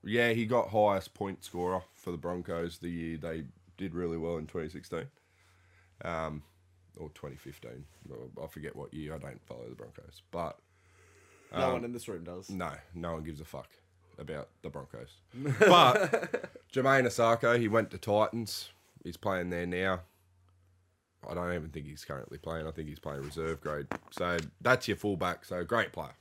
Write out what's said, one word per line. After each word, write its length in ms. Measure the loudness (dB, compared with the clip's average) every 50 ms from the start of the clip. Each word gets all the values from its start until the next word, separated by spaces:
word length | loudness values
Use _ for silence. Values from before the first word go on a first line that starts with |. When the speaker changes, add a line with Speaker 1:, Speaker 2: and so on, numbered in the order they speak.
| -4
Speaker 1:
Yeah, 260 | 0 2 4 4 4
he 120 | 4 2 2
got 240 | 2 2 2 2 4
highest 460 | 4 6 6 6 6 2 -2 -6 _
point 280 | -6 -6 -6 -6 -10 -14
scorer 380 | -10 -6 -2 0 0 0 -2 -4 -8 _
for 160 | -12 -8 -8
the 80 | -8 -6
Broncos 600 | -6 -6 -6 -6 -6 -4 -4 -4 -4 -4 -6 -8
the 100 | -8 -6
year 260 | -6 -4 -6 -6 -6
they 280 | -6 -6 -6 -6 -6 -8 -10 -16 _ _ -20 -12 -8
did 160 | -8 -6 -4
really 240 | -4 -2 -2 -2 -2
well 180 | -2 -2 -2
in 100 | -4 -6
twenty 220 | -6 -6 -6 -6 -6
sixteen. 380 | -10 -12 -10 -8 -8 -8 -8 -8 _ _ _ _ _ _ _ _ _ _ _ _ _ _ _ _ _ _ -6
Um, 380 | -4 -4 -2 -4 -4 -6 -8 -12 _ _ _ _ _ _ _ _ _ _ -16
or 100 | -16 -16
twenty 260 | -14 -14 -14 -14 -14
fifteen. 480 | -14 -16 -18 -16 -14 -16 -16 -14 -16 -18 -20 -20 _ -18 -16 -14 -14 -14 -14 -12 -12
I 40 | -12
forget 300 | -12 -12 -10 -12 -10 -10
what 160 | -12 -14 -12 -10
year. 200 | -10 -10 -8 -10
I 40 | -10
don't 260 | -10 -12 -14 -16 _
follow 180 | -16 -16 -14 -14 -14
the 60 | -14
Broncos. 480 | -14 -16 -16 -16 -20 -20 -20 -20 -20 _ _
But, 280 | -6 -4 -4 -4 -6 -12 _ _ _ _ _ _ _ _ -20 _ _ -20 -20 _ -20 -20 -20 -6
Speaker 2:
No 140 | 0 2 2
Speaker 1:
um, 60 | 2
Speaker 2:
one 120 | 2 0 -2
in 80 | -6
this 140 | -8 -8 -8 -8
room 160 | -8 -8 -8
does. 260 | -10 -12 -12 -10 -8
Speaker 1:
No, 220 | -6 -4 -4 -4 -6 -10 -16 -14 -10
no 200 | -6 -4 -4 -4
one 100 | -4 -6
gives 160 | -8 -10 -10
a 40 | -12
fuck 240 | -12 -12 -12 -12 -14 _ _ _ _ _ _ _ _ -16 -14
about 300 | -10 -8 -8 -8 -10 -12 _ _
the 60 | -12 -10
Broncos. 400 | -10 -10 -12 -12 -12 -14 -14 -14 -18 _ _ _ -12
Speaker 3:
<laughs> 240 | -4 -2 -2 4 8
Speaker 1:
But 920 | 10 10 12 12 12 10 10 6 4 2 2 0 0 -2 -4 -4 -4 -8 -14 -20 _ _
Jermaine 340 | 0 4 6 8 8 8 6
Asako, 520 | 4 4 4 6 6 6 6 6 4 4 4
he 100 | 4 6
went 220 | 4 4 4 2
to 60 | -6 -8
Titans. 680 | 0 4 4 6 4 4 2 -4 -6 -6 -8 -10 -10 -12 -16 _ _ _ _ -14
He's 140 | -12 -12 -12
playing 320 | -4 -2 0 0 0 0 -2
there 160 | -2 -2 -2
now. 340 | -2 -2 0 0 0 0 -2 -4 _ _ _ _ _ _ _ _ _ _ _ _ _ _ _ _ _ _ _ _ _ _ _ -10 -6
I 40 | -6
don't 200 | -4 -2 -2 -2
even 160 | -4 -4 -6
think 160 | -10 -10 -10
he's 180 | -10 -14 -14 -10
currently 320 | -10 -10 -10 -10 -12 -14 -12
playing. 280 | -8 -6 -6 -6 -6
I 40 | -6
think 180 | -8 -8 -10 -10
he's 100 | -12 -10
playing 240 | -10 -8 -8 -8
reserve 380 | -8 -8 -6 -4 -4 -4 -4 -4
grade. 240 | -4 -4 -4 -4 -4 -6 -8 -10 -10 -12
So 260 | -6 -4 -2 0 0 -2 -2 -6 -14 _
that's 260 | 4 4 4 4 4 -2
your 100 | -2 0
fullback. 460 | 0 -2 0 0 0 -2 -2 -4 -8
So 180 | -6 -6 -6 -2
great 260 | 0 2 2 2 0
player. 220 | -4 -10 -10 -10 -12 _